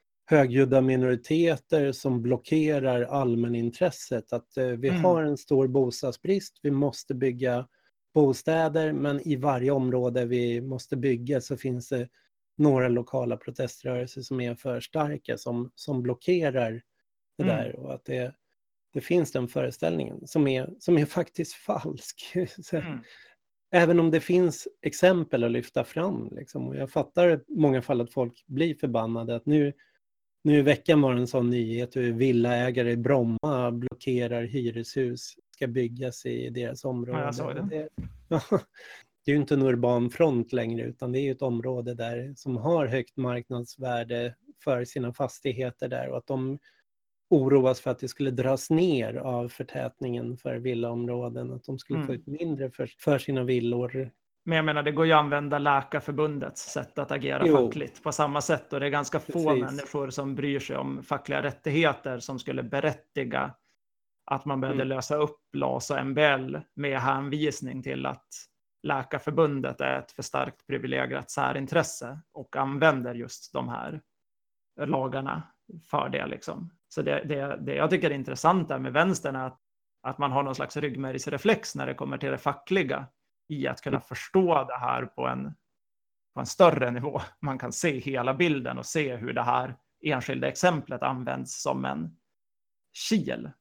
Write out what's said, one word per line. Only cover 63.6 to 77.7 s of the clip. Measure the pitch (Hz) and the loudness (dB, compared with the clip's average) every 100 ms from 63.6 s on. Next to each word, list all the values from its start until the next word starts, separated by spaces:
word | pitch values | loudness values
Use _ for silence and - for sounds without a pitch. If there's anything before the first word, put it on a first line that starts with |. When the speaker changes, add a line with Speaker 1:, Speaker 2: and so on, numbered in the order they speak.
| _ _ _ _ _ _ - | _ _ _ _ _ _ -6
Speaker 2:
att | 135 147 | -4 -2
man | 135 | -2
började | 131 135 | -2 -2
Speaker 1:
Mm. | 131 | -2
Speaker 2:
lösa | 131 127 151 | -4 -2 0
upp | 151 - _ | -2 -4 _
las | 139 135 131 - | -4 -2 -2 -4
och | 139 | -4
M | 135 | -2
B | 135 | 4
L | 151 135 131 147 139 - | 4 4 -2 -8 -10 -6
med | 143 135 | -4 -2
hänvisning | 127 135 143 151 151 - 131 131 | 0 -2 -2 -2 -2 -2 -8 -8
till | 131 131 135 | -8 -6 -6
att | 127 _ - - _ _ _ | -8 _ -20 -20 _ _ _
Läkarförbundet | 147 139 127 143 - 156 156 139 131 127 | -4 -4 -4 -6 -2 2 2 2 -4 -4
är | 135 131 | -2 -2
ett | - | -6
för | - | -12
starkt | 127 139 131 - - | -6 -4 -4 -8 -8
privilegierat | 135 127 131 131 135 131 | -6 -2 -2 -2 -4 -6
särintresse | - 131 135 131 165 160 - 123 147 - | -2 -2 -2 0 0 0 -4 -12 -14 -16
och | 151 131 143 | -18 -8 -4
använder | 135 143 160 135 120 120 | -2 4 4 4 -2 -8
just | 127 - - | -10 -14 -10
de | 131 123 | -6 -6
här | 120 - 156 - _ _ _ _ _ _ - | -6 -8 -12 -16 _ _ _ _ _ _ -8
lagarna | 143 135 131 135 135 160 - _ - 175 - | -4 -2 -2 -4 -6 -8 -10 _ -20 -20 -6
för | 147 - | -4 -2
det, | - - | -4 -6
liksom. | - - - 170 - _ | -8 -10 -12 -12 -16 _
Så | - | -4
det, | 143 143 | -2 -2
det, | 143 143 139 147 | -2 -4 -6 -6
det | 143 | -4